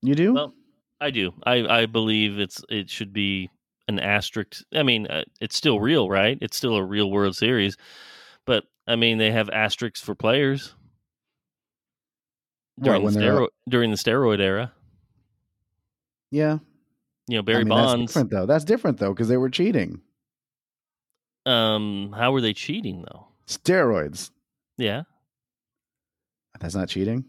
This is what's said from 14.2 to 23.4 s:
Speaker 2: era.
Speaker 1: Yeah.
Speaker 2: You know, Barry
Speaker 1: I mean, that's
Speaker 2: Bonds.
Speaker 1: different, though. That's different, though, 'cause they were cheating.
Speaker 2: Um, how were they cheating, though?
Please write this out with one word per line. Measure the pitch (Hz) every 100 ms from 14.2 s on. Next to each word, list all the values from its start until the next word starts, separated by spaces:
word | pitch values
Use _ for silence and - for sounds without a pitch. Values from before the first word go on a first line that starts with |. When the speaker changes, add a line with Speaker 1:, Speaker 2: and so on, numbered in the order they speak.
| 127 104
Speaker 2:
era. | 95 98 123 _ _ _ _ _ _ _ _ _ _ _ _ _ _ _ _
Speaker 1:
Yeah. | 143 151 151 151 _ _ _ _ _ -
Speaker 2:
You | 117
know, |
Barry | 104 113
Speaker 1:
I |
mean, | 110 113
that's | 135
Speaker 2:
Bonds. | 120 120
Speaker 1:
different, | - 127
though. | 107 92
That's | 156 151
different, | 233 196 117
though, | 98 98
'cause | 113
they | 127
were | 131
cheating. | 127 185 180 85 80 _ _ _ _ _ _ _ _ _ _ _ _ _ _ -
Speaker 2:
Um, | 120 110 107 107 101 101 104
how | 120
were | 135
they | 117
cheating, | 104 - 185 202 92
though? | 85 - - _